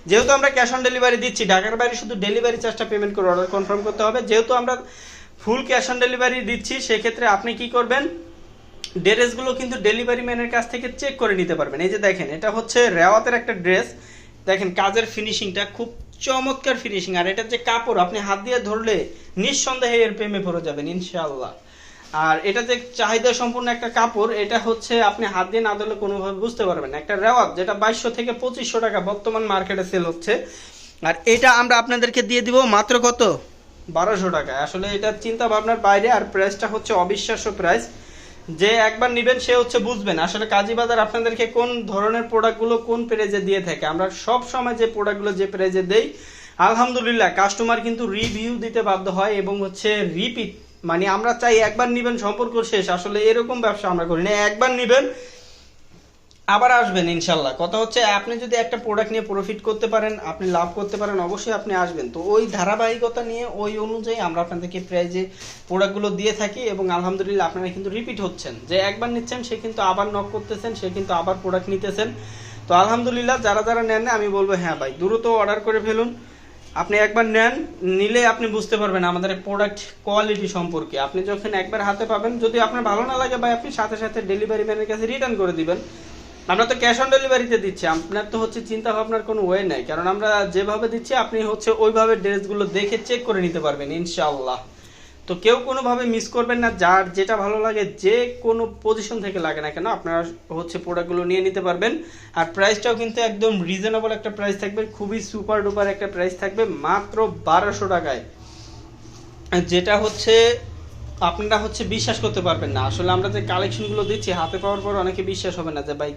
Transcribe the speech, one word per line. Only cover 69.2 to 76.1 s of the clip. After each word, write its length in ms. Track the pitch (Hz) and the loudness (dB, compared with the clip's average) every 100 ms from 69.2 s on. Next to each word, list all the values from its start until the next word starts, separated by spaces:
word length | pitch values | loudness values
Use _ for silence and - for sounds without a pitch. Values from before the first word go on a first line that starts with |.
| 233 247 | -6 -8
সে 120 | 233 226 | -6 -8
কিন্তু 260 | 226 226 | -6 0
আবার 260 | 190 190 202 | 2 2 0
নক 220 | 208 202 | -2 -4
করতেছেন, 440 | 208 202 208 233 220 | -6 -8 -8 -6 -6
সে 140 | 185 | -6
কিন্তু 200 | 185 196 | -4 -2
আবার 220 | 175 175 185 | -2 0 -2
প্রোডাক্ট 280 | 190 185 185 | -2 -2 -2
নিতেছেন। 440 | 190 202 185 220 - - - - - - | -4 -4 -4 -4 -6 -14 -16 -16 -12 4
তো 60 | |
আলহামদুলিল্লাহ, 680 | 175 202 233 240 240 240 247 | 6 6 4 0 0 0 2
যারা 200 | 226 202 | 2 2
যারা 220 | 220 233 | 2 2
নেন 180 | 226 220 | 2 0
না, 100 | 233 | 2
আমি 160 | 220 208 | 0 2
বলবো, 260 | 196 196 | 2 2
হ্যাঁ 220 | 190 175 147 | 2 0 -2
ভাই, 160 | 135 135 | -4 -2
দ্রুত 300 | 185 226 233 | 0 2 2
অর্ডার 320 | 226 202 208 | 2 2 0
করে 200 | 208 220 | 0 0
ফেলুন। 360 | 214 220 240 | 0 0 0